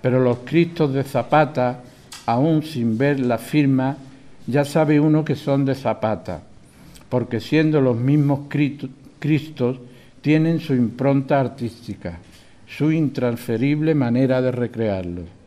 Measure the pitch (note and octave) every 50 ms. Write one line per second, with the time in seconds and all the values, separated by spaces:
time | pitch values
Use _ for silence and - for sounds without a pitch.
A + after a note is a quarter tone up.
0 | - C#3 B2 B2+ C3 B2 A#2+ B2 B2+ - D3+ E3 E3+ E3+ E3+ - D#3 C#3+ C3 C3+
1 | C3 - - B2+ A#2 - - D3+ D#3 C3 - C3+ B2 B2 B2 B2+ - - - -
2 | - - - - - - A#2 A#2+ C3+ E3 D#3+ D#3 D3+ - - B2+ A#2 A#2 A2 A2
3 | C3+ C#3+ D3 C3+ B2+ B2 A#2+ A2+ - - - D3+ D3 C3+ C3+ C3 C3 C3+ C#3 -
4 | - - - - - - - - - - A#2 D3 C#3+ C#3 - E3+ D#3 C#3+ D3+ D3
5 | D3+ D#3 D3+ D#3 D#3 D3+ D3 - - C#3 C#3 C#3 C#3 C3+ C3+ C3 - A2+ A2 -
6 | - A2 A2 F2 - - F2+ - - - - - - - - - - - - -
7 | - - - B2 A#2 - - A2 - - - D#3 D#3+ D#3 D3+ D3 C3+ B2+ A#2+ A#2
8 | A#2+ C3+ C#3+ D3+ C#3+ C#3+ C#3+ C#3 C#3+ - - C#3+ D3 C#3 D3 - - - - -
9 | - - - - - C#3+ D#3 D3+ D3 - - - B2 A#2+ C3+ C3+ - - - -
10 | - - - - - C#3+ D3+ D#3 D#3+ D#3+ E3+ D#3+ E3 - C#3 B2+ A#2+ A2 G2+ -
11 | C3+ C#3 C#3 C#3 C3+ C3+ D3+ C#3 C3 B2 C3 - A#2+ A2+ - - - - G2+ -
12 | - F2+ F2 E2+ - - - - - - - - - - - - C#3+ D#3 D#3+ E3
13 | D#3+ C3+ - - B2+ A#2+ A#2 A#2 - - A#2 A2+ B2+ C#3 D3 D3+ D3+ D#3+ D#3+ D3
14 | C3 A#2+ A#2 B2 C3+ B2+ B2+ B2+ B2+ B2+ B2 A#2+ A#2+ A2+ - A2+ A2+ G#2+ G2 F#2+
15 | F2+ F2 F2 F2+ E2+ E2+ - - -